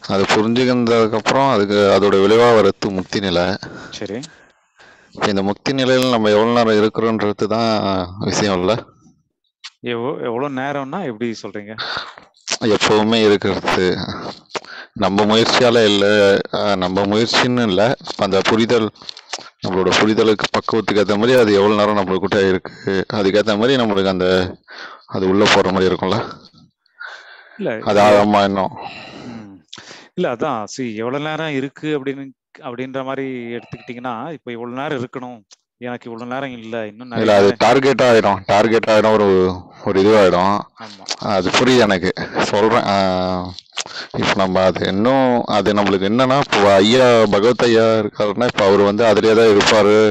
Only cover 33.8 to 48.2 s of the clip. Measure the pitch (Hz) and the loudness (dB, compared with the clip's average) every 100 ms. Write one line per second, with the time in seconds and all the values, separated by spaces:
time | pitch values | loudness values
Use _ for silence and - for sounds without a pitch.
33.8 | - 120 127 113 147 151 - 117 120 127 | -16 -12 -10 -10 -12 -14 -14 -12 -12 -10
34.8 | 147 139 123 131 123 120 101 - _ _ | -8 -8 -8 -12 -16 -20 _ -20 _ _
35.8 | 123 120 120 113 120 131 135 120 110 117 | -12 -12 -14 -14 -10 -10 -10 -12 -10 -10
36.8 | 107 107 127 117 110 101 101 113 110 135 | -10 -14 -10 -2 2 4 4 4 2 4
37.8 | 135 127 127 113 104 98 95 104 110 113 | 2 2 4 4 2 -2 0 2 4 0
38.8 | 104 107 107 107 101 95 92 90 - - | 2 2 4 4 4 4 2 -2 -14 -10
39.8 | - 95 101 107 92 87 95 104 - - | -4 2 4 6 4 4 0 -2 -6 -18
40.8 | 110 101 - - - 98 92 - 123 127 | -20 -18 -12 -8 -4 -2 -2 0 2 4
41.8 | 104 92 90 92 85 - - 104 107 117 | 4 2 -2 -6 -8 -6 -2 0 2 2
42.8 | - 98 95 92 92 92 92 92 _ - | 0 0 0 0 -2 -4 -6 -12 _ -12
43.8 | - - - 123 - 101 95 92 95 85 | -12 -12 -10 -6 -4 -2 0 2 0 0
44.8 | 95 95 117 135 131 120 - 104 98 104 | -4 0 0 2 2 0 0 -2 0 0
45.8 | 101 98 95 120 131 135 139 107 101 98 | 0 0 0 0 2 0 0 0 4 4
46.8 | 107 127 123 117 107 101 110 123 120 113 | 4 4 6 4 4 2 2 2 2 4
47.8 | 113 113 104 - | 4 2 -2 -4